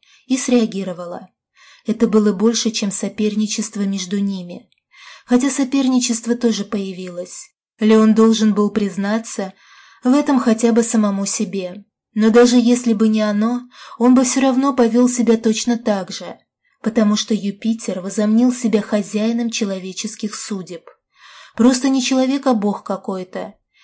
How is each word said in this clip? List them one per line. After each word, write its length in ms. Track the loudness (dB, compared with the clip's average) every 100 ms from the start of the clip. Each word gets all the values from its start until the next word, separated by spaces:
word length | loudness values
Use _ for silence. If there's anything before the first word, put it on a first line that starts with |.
| _ _ -6
и 100 | -4
среагировала. 960 | 0 0 0 -4 -8 -10 -12 -14 -16 _ _ _ _ _ -6
Это 220 | -2 2
было 240 | 2 2
больше, 380 | 2 0 0 -2
чем 200 | -2 -4
соперничество 920 | -4 -6 -4 -4 -2 -2 -4 -6 -4
между 360 | -4 -4 -4 -4
ними. 500 | -4 -4 -10 -16 _ _ _ _ -20 -14
Хотя 260 | 0 2 2
соперничество 840 | -2 -2 0 2 2 0 -2 -2
тоже 300 | 0 0 0
появилось. 840 | -4 -6 -6 -8 -12 -12 -12 -14 -20 _ _ -2
Леон 360 | 4 6 6
должен 400 | 6 6 4 2
был 160 | 2 0
признаться 840 | 0 -4 -4 -4 -4 -4 -8 -10 -12 _ _ _ _
в 100 | 2
этом 260 | 2 4 2
хотя 340 | 2 2 2
бы 100 | 2
самому 440 | 2 2 0 -2 -4
себе. 580 | -4 -6 -6 -8 -12 -20 _ _
Но 160 | 0 4
даже 260 | 6 6 6
если 360 | 4 2 2
бы 160 | 2 2
не 120 | 2
оно, 420 | 0 0 0 -2 -8 -20 -16 0
он 160 | 4
бы 100 | 6
все 160 | 4 2
равно 340 | 2 2 0
повел 340 | 2 2 4 2
себя 280 | 2 2 2
точно 420 | 2 -2 -2 -2
так 320 | -2 -4 -4
же, 280 | -12 -14 -16 _ _ _ _
потому 320 | -4 0 2
что 200 | 0 -2
Юпитер 640 | -4 -4 -6 -4 -4 -6 -8
возомнил 520 | -8 -2 0 2 2
себя 280 | 0 -2 -2
хозяином 720 | 0 -4 -2 -4 -2 -2 -4
человеческих 840 | -4 -6 -6 -10 -10 -12 -8 -10
судеб. 540 | -8 -8 -8 -10 -14 -18 _ _ _ -20 -20 -12 2
Просто 320 | 2 4 2
не 140 | 0
человек, 440 | 0 0 0 0 0
а 80 |
бог 300 | 0 0 -4
какой-то. 680 | -6 -10 -8 -10 -10 -12 -12 -16 _ _